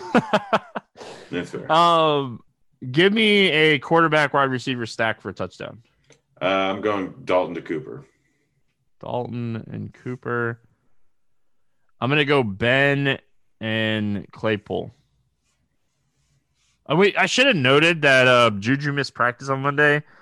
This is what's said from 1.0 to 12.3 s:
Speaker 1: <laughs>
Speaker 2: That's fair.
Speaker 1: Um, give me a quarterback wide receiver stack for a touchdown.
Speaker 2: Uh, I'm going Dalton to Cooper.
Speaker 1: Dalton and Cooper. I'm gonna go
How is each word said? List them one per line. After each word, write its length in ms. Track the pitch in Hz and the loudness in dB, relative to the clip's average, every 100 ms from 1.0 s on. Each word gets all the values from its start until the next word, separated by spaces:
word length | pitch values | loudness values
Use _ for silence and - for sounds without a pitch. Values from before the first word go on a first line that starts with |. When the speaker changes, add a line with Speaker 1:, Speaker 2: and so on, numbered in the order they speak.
| - | -20
Speaker 1:
<laughs> 160 | - - | -20 -10
Speaker 2:
That's 220 | 87 87 | -10 -8
fair. 200 | - - | -10 0
Speaker 1:
Um, 680 | 160 170 165 160 147 135 113 - _ _ _ 131 | 2 4 2 2 0 -4 -10 -20 _ _ _ -6
give 220 | 127 185 | 0 2
me 380 | 220 220 208 190 | 2 2 2 2
a 260 | 151 156 147 | 4 2 2
quarterback 560 | - 165 165 151 143 | 2 2 4 2 2
wide 160 | 147 135 | 0 0
receiver 380 | 127 135 123 113 | -2 -4 -6 -6
stack 340 | - 113 104 | -4 -4 -4
for 80 | 107 | -10
a 40 | |
touchdown. 500 | 92 92 - - 110 _ _ _ _ _ _ | -10 -10 -10 -16 -16 _ _ _ _ _ _
Speaker 2:
Uh, 40 | 90 | -2
I'm 360 | 95 95 101 | 0 -2 -2
going 320 | 104 104 92 - | -2 -2 -6 -10
Dalton 300 | - 90 87 | -2 0 0
to 80 | 82 | -6
Cooper. 460 | - 82 69 58 - _ _ _ _ _ _ _ _ _ | -8 -8 -8 -16 -20 _ _ _ _ _ _ _ _ _
Speaker 1:
Dalton 640 | - 120 120 120 120 113 - | -10 -8 -8 -8 -8 -8 -10
and 220 | 110 107 | -12 -14
Cooper. 680 | - - 123 123 120 117 117 _ _ _ _ - _ _ _ _ _ _ _ _ _ | -14 -14 -12 -6 -4 -4 -8 _ _ _ _ -20 _ _ _ _ _ _ _ _ _
I'm 80 | 120 | -2
gonna 160 | 147 | -2
go 160 | 143 | 2